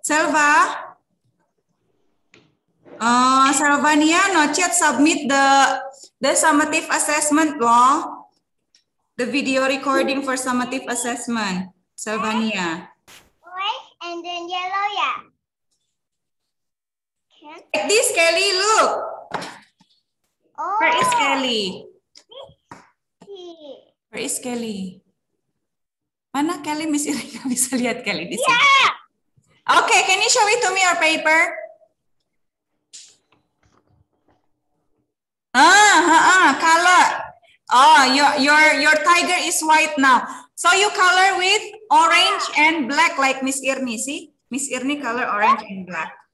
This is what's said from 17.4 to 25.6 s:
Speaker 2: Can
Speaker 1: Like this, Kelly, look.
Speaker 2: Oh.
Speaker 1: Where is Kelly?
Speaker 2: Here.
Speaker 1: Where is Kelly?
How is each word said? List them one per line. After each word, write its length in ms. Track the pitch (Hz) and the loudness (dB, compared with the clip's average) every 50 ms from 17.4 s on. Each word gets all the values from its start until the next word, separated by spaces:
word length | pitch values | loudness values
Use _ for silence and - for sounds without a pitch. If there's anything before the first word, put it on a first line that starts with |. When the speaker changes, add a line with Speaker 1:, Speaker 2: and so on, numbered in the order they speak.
Speaker 2:
Can 200 | _ 294 311 339 - _ | _ -20 -20 -20 -16 _
Speaker 1:
Like 160 | - 302 277 269 | -6 -6 -2 0
this, 240 | 403 440 - - | 0 0 0 0
Kelly, 380 | - 349 330 330 330 339 392 403 381 370 | 0 0 2 2 2 0 0 -2 -2 -2
look. 320 | 392 427 440 370 294 226 - - - - - - - - - - - - - - _ _ _ _ _ _ _ _ _ _ _ _ _ _ _ _ _ _ _ - | 0 2 2 2 2 2 0 -4 -8 -10 -12 -16 -16 -12 -12 -12 -12 -12 -16 -20 _ _ _ _ _ _ _ _ _ _ _ _ _ _ _ _ _ _ _ -10
Speaker 2:
Oh. 180 | 311 349 392 440 | -8 -6 -4 -2
Speaker 1:
Where 160 | 440 320 - - | 0 0 0 0
is 120 | - - - | 0 0 0
Kelly? 720 | - 285 277 277 269 269 254 233 220 196 180 - - - - _ _ _ _ _ - _ _ - 523 554 - _ _ _ _ - - _ _ _ _ _ _ _ _ - | -2 -2 -2 -2 -2 -4 -4 -4 -4 -6 -6 -10 -12 -18 -20 _ _ _ _ _ -20 _ _ -20 -20 -20 -20 _ _ _ _ -20 -20 _ _ _ _ _ _ _ _ -20
Speaker 2:
Here. 540 | - 403 370 359 349 339 330 302 285 254 196 _ _ _ _ _ _ | -20 -18 -18 -18 -18 -20 -20 -20 -20 -20 -20 _ _ _ _ _ _
Speaker 1:
Where 120 | 220 214 | -12 -10
is 160 | - 285 - - | -8 -8 -8 -8
Kelly? 680 | - 254 240 240 233 220 208 190 190 185 180 - _ _ _ _ _ _ _ _ _ _ _ _ | -8 -10 -8 -8 -8 -8 -10 -10 -12 -12 -14 -20 _ _ _ _ _ _ _ _ _ _ _ _